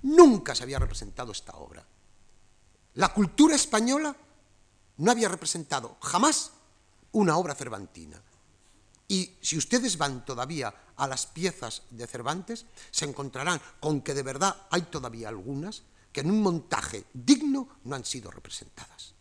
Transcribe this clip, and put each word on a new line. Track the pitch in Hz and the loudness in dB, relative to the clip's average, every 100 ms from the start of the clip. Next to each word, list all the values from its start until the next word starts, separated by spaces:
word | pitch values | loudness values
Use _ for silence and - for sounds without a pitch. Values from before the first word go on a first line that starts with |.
Nunca | 269 320 330 214 - | 6 12 12 10 0
se | 123 | -6
había | 127 135 | -4 -2
representado | 135 - 107 90 123 | -2 -2 -8 -10 -10
esta | - - - | -10 -14 -18
obra. | 69 - - _ _ - - - - _ _ _ _ | -18 -20 -20 _ _ -20 -20 -20 -20 _ _ _ _
La | - 180 | 0 0
cultura | - 196 - 311 294 | 4 0 6 6 6
española | - 214 233 277 302 277 _ _ _ _ _ _ _ - | 2 0 2 0 -2 -6 _ _ _ _ _ _ _ -2
no | 170 | 2
había | 240 220 | 2 2
representado | 170 160 175 151 139 117 - | -2 -6 -6 -4 -6 -6 -12
jamás | - 180 285 - - - _ _ _ _ _ | -2 2 2 2 -4 -14 _ _ _ _ _
una | 220 185 156 | 2 4 2
obra | 180 143 | 0 -6
cervantina. | 139 107 98 - 78 - _ _ _ _ _ _ _ _ _ | -10 -12 -14 -18 -20 -20 _ _ _ _ _ _ _ _ _
Y | 190 180 - | -4 -4 -8
si | - 156 | -6 -4
ustedes | - 240 240 170 | 0 0 0 -2
van | 143 127 113 | -2 -4 -10
todavía | 123 131 160 120 - - - | -8 -6 -6 -6 -10 -20 -6
a | 139 | -4
las | 131 - | -4 -8
piezas | 160 180 - 117 - - | -4 -6 -6 -12 -12 -16
de | 117 117 | -14 -12
Cervantes, | 123 120 165 185 233 - - - | -8 -6 -6 -8 -12 -14 -20 -10
se | - 151 | -6 -6
encontrarán | 135 139 131 151 170 - - | -8 -10 -6 -4 -4 -6 -8
con | 151 147 | -2 -2
que | - | -2
de | 139 | -6
verdad | 135 139 190 - - | -6 0 -2 -2 -4
hay | 202 | -4
todavía | 165 156 123 117 110 | -4 -10 -10 -10 -12
algunas | 110 98 139 175 220 - _ _ | -10 -8 -8 -8 -12 -20 _ _
que | - | -4
en | 147 | 0
un | 214 | 2
montaje | 202 170 - 104 - 107 - | 2 0 -2 -6 -4 -10 -12
digno | 127 123 269 294 269 254 - 117 | -8 4 4 4 -2 -4 -14 -10
no | 135 | -10
han | - | -8
sido | 131 110 | -10 -12
representadas. | - - - - - - - - _ | -18 -16 -16 -16 -20 -20 -20 -20 _